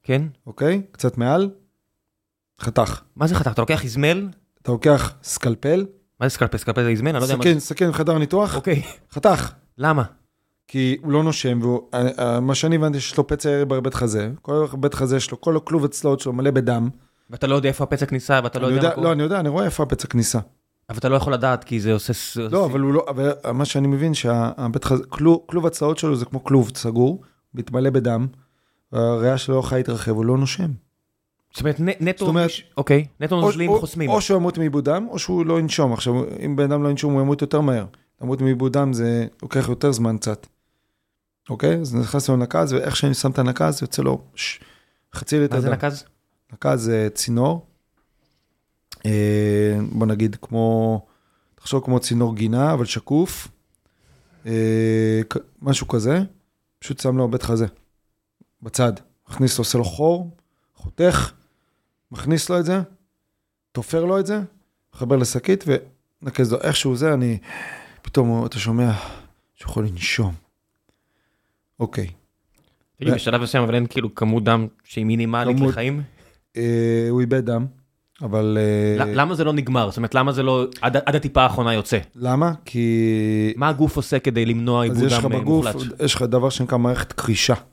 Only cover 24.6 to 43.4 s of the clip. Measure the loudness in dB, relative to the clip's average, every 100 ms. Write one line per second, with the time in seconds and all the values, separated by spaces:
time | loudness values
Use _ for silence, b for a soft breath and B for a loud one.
24.6 | -4 -4 0 0 -2 2 4 4 2 -2
25.6 | -2 0 -2 0 0 0 -2 -6 4 4
26.6 | 4 -2 -2 2 2 0 b b b -12
27.6 | -6 -2 0 2 0 0 -2 b b b
28.6 | b b _ -2 0 2 2 0 0 0
29.6 | 0 -2 -2 -4 -2 0 2 2 0 -2
30.6 | -4 -6 _ _ _ _ _ _ _ -4
31.6 | -4 0 -2 0 -4 -2 0 2 0 -4
32.6 | -10 -6 2 2 2 _ -2 2 2 0
33.6 | 2 0 0 -4 0 0 2 2 2 0
34.6 | 0 0 0 -2 -4 -8 -2 -2 0 0
35.6 | 0 0 0 0 0 -2 -2 -6 -4 0
36.6 | 0 2 0 0 0 2 2 0 0 2
37.6 | 2 0 -4 b b _ -6 0 0 2
38.6 | 0 2 0 0 0 0 -2 _ -4 -2
39.6 | -2 0 0 2 0 0 -4 -6 -10 _
40.6 | _ _ _ _ _ _ _ _ -12 -2
41.6 | 0 0 -2 -2 -2 -2 2 0 2 0
42.6 | 2 0 0 0 0 0 0 0